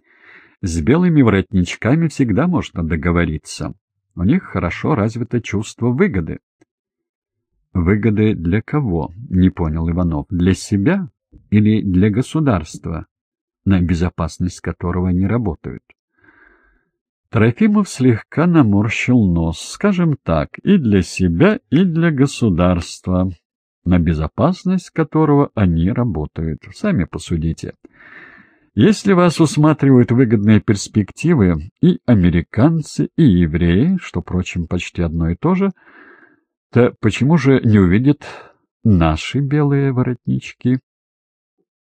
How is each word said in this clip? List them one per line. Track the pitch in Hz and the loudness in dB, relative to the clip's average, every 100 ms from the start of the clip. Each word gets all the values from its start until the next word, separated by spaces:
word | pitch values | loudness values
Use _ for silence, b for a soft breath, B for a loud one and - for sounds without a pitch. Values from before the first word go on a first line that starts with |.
| b b b b b b | b b b b b b
С | 95 82 | -6 -2
белыми | 80 156 180 156 | 0 2 2 4
воротничками | 120 98 92 95 87 - 107 156 165 | 4 2 0 -2 -2 -4 -2 0 0
всегда | - 123 98 175 | -2 -2 0 0
можно | 160 - - | -2 -4 -6
договориться. | 82 82 80 85 85 78 - - 80 - _ _ _ - | -4 -2 0 0 0 -4 -10 -12 -12 -14 _ _ _ -4
У | |
них | 90 180 | 0 0
хорошо | - 98 87 - - - | -2 -6 -6 -4 -4 -2
развито | 104 117 117 120 | -2 -4 -6 -6
чувство | - 98 107 - 120 | -4 -6 -8 -6 -4
выгоды". | 123 202 101 80 - _ _ _ _ _ _ _ _ _ _ _ _ _ | 0 -2 -2 -6 -10 _ _ _ _ _ _ _ _ _ _ _ _ _
"Выгоды | 90 87 208 120 107 107 | -4 0 0 0 0 0
для | 95 82 101 | 0 -2 -4
кого?" — | - 151 127 82 76 87 123 | -2 -4 -2 -4 -6 -10 -4
не | 92 92 | 2 2
понял | - 82 78 80 | 2 -4 -4 -4
Иванов. | 85 87 76 71 | -2 -2 -4 -6
"Для | 87 87 92 | -2 0 0
себя | - 101 101 196 170 _ _ - - | -2 -2 0 -2 -4 _ _ -20 -2
или | 107 107 107 | 0 2 0
для | 98 90 107 | 0 2 2
государства, | 101 131 156 147 95 78 - 85 82 80 _ _ _ _ _ - | 0 -4 -2 -2 -2 -4 -12 -12 -12 -14 _ _ _ _ _ 0
на | 95 | 0
безопасность | 87 85 87 - 82 - 90 - | 0 -2 -2 -4 -8 -6 -8 -8
которого | - 85 90 87 90 | -10 -8 -6 -4 -2
они | 90 95 | 0 -2
работают?" | 113 104 76 67 60 _ _ _ b b b b b b b b _ _ _ _ | -2 -4 -8 -10 -14 _ _ _ b b b b b b b b _ _ _ _
Трофимов | 113 110 - 214 208 196 | 0 0 2 2 2 -2
слегка | - 127 113 - - 170 | 0 0 0 -2 -2 2
наморщил | 170 117 101 110 - - 123 101 | 4 4 2 0 -4 0 2 2
нос. | 85 82 82 | 2 -2 -6
"Скажем | - - 208 180 175 139 | -12 -4 -2 0 0 -2
так, | - 82 67 - | -2 -2 -2 -6
и | - 196 | 0 2
для | 120 101 | 2 0
себя, | 87 - 90 85 175 214 - | 0 -2 0 2 2 0 -2
и | 139 | 0
для | 190 160 170 | 0 0 0
государства, | 143 139 - 117 82 87 87 - - - 90 95 87 _ _ _ _ | 0 0 0 0 2 2 0 -4 -10 -4 -2 -2 -6 _ _ _ _
на | - 90 | 0 0
безопасность | 80 78 78 - 131 185 180 185 - | 2 -2 -4 -2 -2 -2 -2 -4 -4
которого | - 156 156 156 143 143 | -6 -2 0 2 2 0
они | - 95 82 87 | 0 0 2 0
работают. | 117 120 78 76 - 80 76 - | -2 -4 -4 -8 -8 -8 -8 -14
Сами | - 214 170 | -8 -4 -2
посудите. | 80 80 - 82 80 78 - - _ B B B B B B B B - | -4 -8 -6 -4 -4 -6 -10 -16 _ B B B B B B B B 2
Если | 156 214 202 | 4 4 2
вас | 180 175 - | 2 4 4
усматривают | 160 - 151 156 139 127 120 | 2 2 2 4 4 4 4
выгодные | 120 127 110 101 107 | 2 2 2 4 2
перспективы | - 104 - 107 98 - 160 165 92 82 80 - | 2 -2 -2 -2 -2 -2 0 2 2 0 -4 0
и | 170 - - | 0 2 2
американцы, | 113 87 85 - - 139 165 147 - 151 - | 2 4 2 -2 0 0 0 -4 -6 -4 2
и | |
евреи, | 156 90 85 73 85 90 160 190 | 4 4 2 2 2 2 2 -2
что, | - 90 | -4 -10
впрочем, | - 90 87 90 82 | -6 -4 -4 -6 -6
почти | 92 - - | -6 -6 -6
одно | 85 82 80 | -4 -2 -2
и | 87 | -2
то | 160 185 | -2 0
же, | 196 - b b b b b b b _ _ | -2 -6 b b b b b b b _ _
то | 120 120 - | 0 0 0
почему | 113 - 131 170 | -4 0 0 2
же | 131 131 | 2 2
не | 117 107 | 4 4
увидят | 92 98 131 143 - - B B _ _ 117 | 4 4 2 -2 -4 -20 B B _ _ 0
наши | 95 82 78 - 127 | 2 2 0 -4 -4
белые | 139 147 147 139 139 | -2 0 0 0 -2
воротнички?" | 127 127 123 - 131 - - 120 131 - _ _ _ _ _ _ _ _ _ _ | -2 -2 -4 -6 -6 -8 -6 -4 -4 -6 _ _ _ _ _ _ _ _ _ _